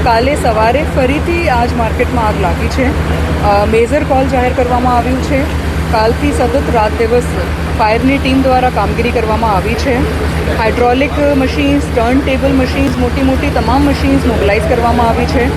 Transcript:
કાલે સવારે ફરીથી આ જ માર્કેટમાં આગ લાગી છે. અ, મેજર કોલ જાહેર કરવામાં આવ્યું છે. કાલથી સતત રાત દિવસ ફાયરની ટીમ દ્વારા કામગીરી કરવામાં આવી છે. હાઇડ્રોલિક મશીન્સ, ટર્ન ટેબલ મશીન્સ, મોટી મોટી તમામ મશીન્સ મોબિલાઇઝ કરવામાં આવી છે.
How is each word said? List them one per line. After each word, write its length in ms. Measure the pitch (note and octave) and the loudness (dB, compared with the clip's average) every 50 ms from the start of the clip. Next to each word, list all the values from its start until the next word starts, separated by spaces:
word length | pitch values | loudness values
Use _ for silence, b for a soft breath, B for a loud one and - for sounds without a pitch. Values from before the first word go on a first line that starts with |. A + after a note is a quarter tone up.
| - | 0
કાલે 320 | C4 A3+ A3+ A#3+ C4 - | 2 2 2 2 0 0
સવારે 480 | - - C4 A3 G#3+ A3 A3+ A#3+ C#4+ D#4 - - | 0 0 0 0 2 2 2 2 0 -2 0 0
ફરીથી 540 | D#4 C4 B3+ C#4 D4+ - E4+ E4+ E4+ E4+ D#4 | 0 0 0 0 0 -2 -2 -2 0 0 0
આ 160 | B3+ A#3+ A#3+ | 0 0 0
જ 40 | A#3+ - B3 | 0 0 -2
માર્કેટમાં 500 | A3+ A3 - - B3 A#3 - B3 A3+ G#3+ | -2 -2 -2 -2 -2 -2 0 0 0 0
આગ 60 | G#3 - | 0 0
લાગી 260 | - E3+ E3 - - - | 0 -2 -2 -2 -2 -2
છે. 180 | - - B3+ C4 D4 - - - - - - - - - - | -2 0 0 0 0 -2 -2 -2 -2 -2 0 -2 -2 0 0
અ, 220 | G#3 G3+ G3+ G#3 | 2 2 2 2
મેજર 380 | G#3 A3 A3+ A#3 A3+ B3 D4+ D4 | 2 2 2 2 2 0 0 0
કોલ 240 | - C#4 C4 C4 C4 | 2 0 0 0 0
જાહેર 260 | C4+ C4 B3+ B3+ - | 0 0 0 0 0
કરવામાં 440 | C4+ B3+ B3 B3 B3 B3 B3+ B3 A#3+ | 0 0 0 0 0 2 2 2 2
આવ્યું 240 | A#3 B3+ B3+ C4 | 0 0 -2 -2
છે. 500 | - - D4 C4+ C4+ C4+ - - - - - - - - | -2 -2 0 0 0 -2 -2 -2 -2 -2 -2 -2 -2 0
કાલથી 400 | - A3+ A3 A3+ A#3 - C#4+ C#4+ | 0 2 2 2 0 0 0 -2
સતત 300 | C#4 - C4 A#3+ A#3+ C#4 - - A3+ | 0 0 0 0 0 0 0 0 0
રાત 180 | A#3 G#3+ G#3+ G#3+ - | 0 0 0 0 -2
દિવસ 260 | A#3 A3 A#3 A#3+ - - - - F3 - - - - - - - | 0 0 0 0 0 0 -2 -4 -2 -4 -4 -4 -4 -4 -2 0
ફાયરની 380 | A3+ G#3+ A3 A#3 - C4 C#4 C#4 | 0 0 0 2 2 2 0 2
ટીમ 240 | - C4+ C4 C4+ | 0 0 0 2
દ્વારા 280 | C4 C4 B3+ B3+ B3+ B3+ | 2 2 2 2 2 0
કામગીરી 420 | B3+ A#3 G3+ F#3+ - - A#3 A#3+ | 0 0 -2 0 0 0 -2 0
કરવામાં 440 | A#3+ B3 A3 G#3+ G#3+ G#3+ A3+ A3 G#3 | 0 0 0 0 0 0 0 0 0
આવી 180 | F#3 E3+ G#3 A#3 | 0 0 -2 -2
છે. 580 | A3 - C#4 A#3+ B3 - - - - - - - - - - - - | -2 0 0 0 0 0 -2 -2 -2 -2 -2 -2 -2 -2 -2 -2 -2
હાઇડ્રોલિક 540 | A3+ A3 A3 A#3+ B3 A#3+ B3 C4 C#4 D4 C#4 C#4+ D4 C#4+ C#4+ C4+ | 0 -2 0 2 2 2 2 2 0 -2 0 0 0 2 2 2
મશીન્સ, 440 | C4 B3+ - D4 C#4+ C#4+ C#4+ C#4+ C#4 - - | 0 0 -2 0 0 0 0 0 0 -2 -2
ટર્ન 240 | B3 A3+ A#3 B3+ C4+ | 0 0 2 0 0
ટેબલ 340 | C4+ C#4 C4+ B3+ B3+ C4+ C4+ | 0 0 -2 0 0 0 2
મશીન્સ, 440 | C4+ B3+ B3 B3+ C4+ C4+ C4+ B3 B3 | 2 0 0 0 -2 0 0 0 0
મોટી 260 | B3+ A#3+ A#3 C4+ C4+ | -2 -2 0 0 0
મોટી 260 | C4 C4 B3+ C#4 C#4 | 0 0 0 -2 -2
તમામ 320 | C4+ C4 A#3 A3+ A#3+ C#4 | -2 -2 0 0 0 2
મશીન્સ 440 | D4 C#4+ C4+ - - C#4 C4+ C4+ - | 2 2 0 0 0 0 0 2 0
મોબિલાઇઝ 360 | B3 A3+ A3 G3+ G3+ G3+ A3 A3+ - | 0 0 0 0 0 0 0 0 0
કરવામાં 380 | B3+ A#3 A#3 A#3+ A#3 A#3+ A#3+ A3+ | 0 0 0 0 0 2 2 0
આવી 160 | A3 - A#3+ | 0 0 0
છે. 220 | - - C4+ A#3+ B3 - | 0 0 0 0 0 -2